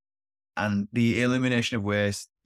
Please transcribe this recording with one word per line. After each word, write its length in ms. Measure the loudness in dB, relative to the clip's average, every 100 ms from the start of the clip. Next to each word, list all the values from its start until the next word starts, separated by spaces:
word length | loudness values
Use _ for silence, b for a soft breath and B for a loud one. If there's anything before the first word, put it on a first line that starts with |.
| _ _ _ _ _ -4
and 300 | -2 -2 -2
the 300 | 0 2 2
elimination 560 | 2 0 0 0 0 -2
of 60 |
waste, 460 | -2 0 0 -2 -10 _